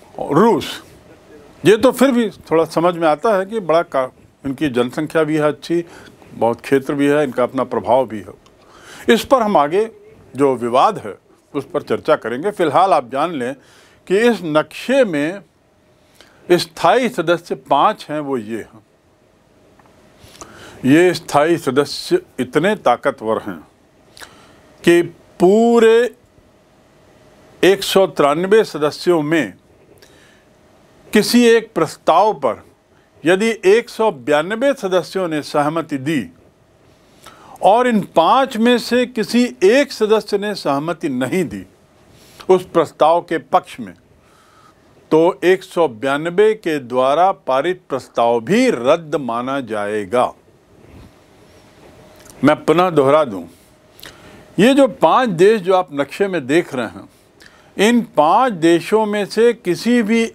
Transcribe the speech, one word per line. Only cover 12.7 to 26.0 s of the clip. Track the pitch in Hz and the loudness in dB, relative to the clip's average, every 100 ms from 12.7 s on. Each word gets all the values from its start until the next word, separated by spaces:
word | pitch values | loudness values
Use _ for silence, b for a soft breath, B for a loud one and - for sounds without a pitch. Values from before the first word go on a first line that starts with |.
| 143 190 | 2 2
आप | 165 123 | 0 -2
जान | 131 165 | -4 -4
लें | 160 120 139 b b b b - | -4 -8 -10 b b b b -4
कि | 185 | 2
इस | 240 208 | 2 0
नक्शे | 170 151 151 - - 269 233 | 0 -2 -2 -6 -2 0 0
में | 151 147 202 - _ _ _ _ _ b b b b - | 0 -4 -8 -16 _ _ _ _ _ b b b b 0
स्थायी | 175 - - 165 226 247 | 0 0 -2 2 2 0
सदस्य | - 165 170 - 190 | -2 -2 -4 -4 -12
पांच | - 139 180 214 - | -2 0 0 -2 -8
हैं, | 151 | -10
वो | 143 135 | -6 -8
ये | 107 113 | -8 -10
हैं। | 87 110 _ _ _ _ _ _ _ _ _ _ _ _ _ _ B B B B B B 127 | -12 -20 _ _ _ _ _ _ _ _ _ _ _ _ _ _ B B B B B B 2
ये | 151 180 | 4 4
स्थायी | 160 - 147 156 165 | 0 -2 0 2 0
सदस्य | 143 131 143 - - 175 - - | 0 -2 -2 -6 -4 -4 -4 -8
इतने | 123 151 180 214 | -6 -2 -2 0
ताकतवर | - 120 143 117 110 104 | 0 0 -2 -4 -4 -4
हैं | 104 82 - _ _ _ _ B B B B B B _ | -6 -12 -18 _ _ _ _ B B B B B B _
कि | - 170 170 - _ - | 2 2 0 -8 _ 0
पूरे | 175 208 233 233 226 226 | 2 4 4 4 4 4